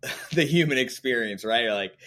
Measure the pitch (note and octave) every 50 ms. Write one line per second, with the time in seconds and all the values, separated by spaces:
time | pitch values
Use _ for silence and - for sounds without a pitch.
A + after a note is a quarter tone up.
0 | - - - - - - - D#3+ D3 - E3 E3+ D#3+ D3 C#3 C3 B2+ B2+ - -
1 | - C3 B2 A#2 A2 G#2+ G2+ F#2 G#2+ A2 A2+ A#2+ A#2 A2 G#2 G2+ G2 F#2+ - _
2 | -